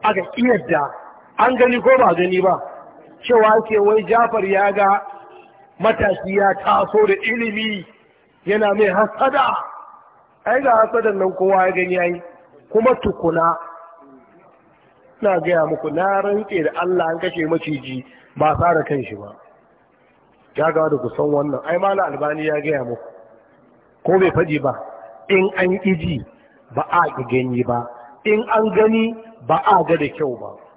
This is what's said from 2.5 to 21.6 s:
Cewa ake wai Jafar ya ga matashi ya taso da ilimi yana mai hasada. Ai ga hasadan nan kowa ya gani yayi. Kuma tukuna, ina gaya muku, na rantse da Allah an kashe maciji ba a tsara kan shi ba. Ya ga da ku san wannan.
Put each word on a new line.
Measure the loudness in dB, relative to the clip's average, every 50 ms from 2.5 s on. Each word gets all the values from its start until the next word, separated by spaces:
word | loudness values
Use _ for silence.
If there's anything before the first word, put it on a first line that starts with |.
| 2 0 -4 -12 -14 -18 -20 -20 -20 -20 -20 -20 -20 -18 -2
Cewa | 2 4 4 6 6 4 4
ake | 2 2 0 2
wai | 4 4 4 2 2 2
Jafar | 2 2 2 2 0 -2 -2
ya | 0 0 2 2 2 2
ga | 2 2 2 2 0 -2 -8 -18 -20 -20 -20 -20 -20 -20 -20 _ _ -20 _ _ _
matashi | 0 0 2 2 0 0 0 -2 -4 -4 0
ya | 2 2 2 0 0 0
taso | 0 0 0 0 0 2 2 4
da | 4 2
ilimi | 0 -2 -6 -4 -4 -4 -4 -4 -4 -6 -6 -6 -8 -10 -16 -20 _ _ _ _ _ _ _ _ _ _
yana | -2 0 0 2 0 2
mai | 2 2 2
hasada. | 2 2 0 0 0 0 0 0 2 2 0 0 -2 -4 -8 -10 -16 -18 -20 -20 -20 -20 _ _ _ _ _ _ _ _ _
Ai | -2 -2 0
ga | 2 2 4 4 4
hasadan | 2 2 0 0 0 0 0
nan | -2 -2 -2
kowa | 0 0 2 4 4 2
ya | 2 0
gani | -2 -2 -2 0
yayi. | 0 0 -2 -2 -4 -10 -18 -20 -20 -20 _ _ -20 _ _ -2
Kuma | 2 4 4 2
tukuna, | 2 0 -4 -4 0 -2 0 2 4 4 4 4 0 -6 -16 -18 -20 -20 -20 -20 -20 -20 -20 -20 -20 _ _ _ -20 _ -20 _ _ _ _ _ _ _ _ _ _ _ _ _ _ -2
ina | 0 0 0
gaya | 0 0 0 0 2
muku, | 0 -2 -4 -4 -6 -4
na | -2 0 0 0 0 0
rantse | 0 -2 -2 -4 -4 -4 -2 -2
da | -2 -2 -2
Allah | -2 -2 0 0 0
an | -2 -2 -4
kashe | -6 -6 -4 -4 -2
maciji | -2 -2 -4 -2 -6 -8 -8 -8 -10 -12 -12 -12 -14 -20 -20 _ _ _
ba | 0 0 0
a | 2
tsara | 2 2 2 2 2 0
kan | -2 -4 -4 -4
shi | -8 -12
ba. | -14 -16 -18 -20 -20 -20 _ _ _ _ _ _ _ _ _ _ _ _ _ _ _ _ _ _ _ _ _ _
Ya | -2 0 0 2
ga | 2 0 0
da | 0 -2
ku | -4 -6 -4
san | -2 -2 0
wannan. | 0 0 -2 -2 -4 -6